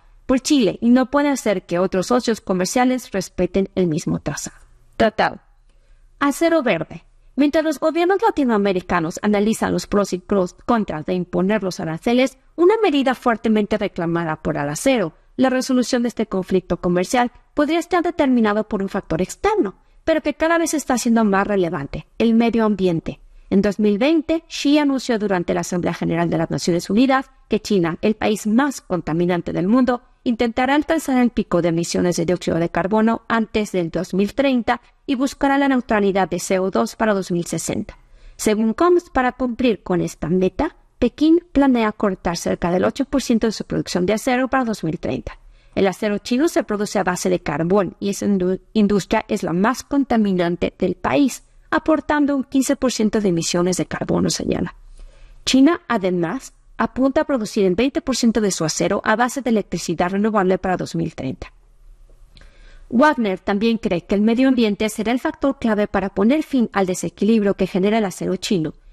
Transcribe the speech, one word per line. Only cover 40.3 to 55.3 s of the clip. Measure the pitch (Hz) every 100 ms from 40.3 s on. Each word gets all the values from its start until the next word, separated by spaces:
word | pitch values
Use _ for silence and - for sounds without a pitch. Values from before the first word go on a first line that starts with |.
| 185 185 - 311 - _ _
Pekín | 240 - 311 339 -
planea | - 277 240 214
cortar | - 208 190 185 170
cerca | 185 190 175
del | 185 202
ocho | -
por | 269 277
ciento | - 226 226
de |
su | 208 -
producción | 160 151 - 180
de |
acero | 214 - 247 254
para | 269
dos | 240 208 160
mil | -
treinta. | - 131 - - - - _ -
El | 190
acero | 180 214 208
chino | - 247 330
se | 330
produce | - 208 208 208
a |
base | 180 180 190
de | 180
carbón | - 147 170 202 180 -
y | 202
esa | 196 202
indu-, | 202 180 185 -
industria | 220 202 202 - 220 -
es | 214
la | 175
más | 170 214 254
contaminante | - 285 269 233 208 185 170 175 - -
del | 247 180
país, | - 269 277 - - - -
aportando | 320 - 311 - 302 285 285
un |
quince | 247 269 254 277
por | 254
ciento | - 214 220
de | 202
emisiones | 170 165 175 180 175
de | 156
carbono, | - - 175 180
señala. | - - - 175 - - - - - -